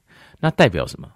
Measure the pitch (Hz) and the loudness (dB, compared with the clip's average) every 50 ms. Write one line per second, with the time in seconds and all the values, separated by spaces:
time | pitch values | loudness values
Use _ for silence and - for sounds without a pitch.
0 | _ _ _ _ _ _ - _ - 160 - - 165 113 82 73 60 - - - | _ _ _ _ _ _ -10 _ -4 -2 2 2 2 2 2 0 -6 -6 -8 -14
1 | - - - | -18 -20 -20